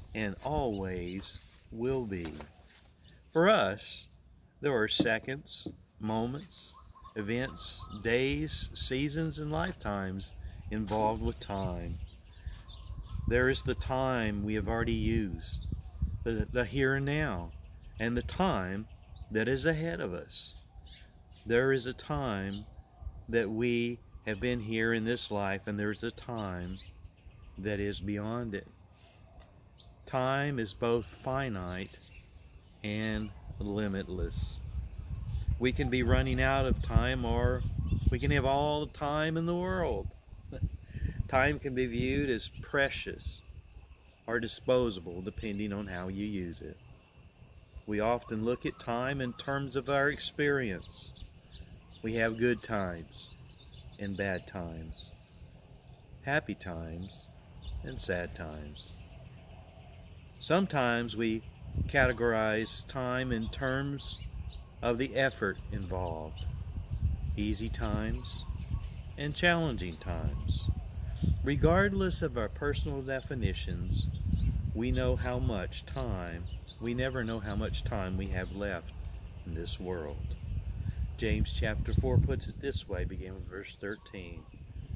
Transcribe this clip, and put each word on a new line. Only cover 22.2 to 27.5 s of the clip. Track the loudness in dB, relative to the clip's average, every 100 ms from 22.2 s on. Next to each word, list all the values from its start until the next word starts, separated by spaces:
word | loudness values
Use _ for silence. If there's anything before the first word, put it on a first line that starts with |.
| 0 0 -2 -4 -8 -16 -18 -12 -12 -10 0
that | 2 2
we | 2 2 2 2 -2 -10 -8 -4
have | -2
been | 0 0
here | 0 2 4
in | 4
this | 2 0 0
life, | 0 0 -2 -2
and | -2
there | -2
is | -2
a | -6
time | -6 -6 -4 -4 -4 -6 -8 -12 -16 -20 -20 -20 -20 -16